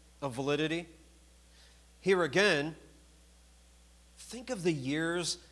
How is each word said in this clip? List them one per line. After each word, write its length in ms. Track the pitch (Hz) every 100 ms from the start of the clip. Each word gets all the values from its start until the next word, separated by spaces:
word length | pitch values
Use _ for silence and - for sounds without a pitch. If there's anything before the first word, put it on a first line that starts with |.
| - -
of 140 | 139
validity? 520 | 117 139 147 156 165 175 - - - - - - - - - - -
Here 200 | 185 190
again, 540 | 160 147 202 156 151 165 - - - - - - - - - - - - - -
think 320 | - 226 254
of 120 | 233
the 100 | 175
years, 640 | 156 127 147 165 175 165 - -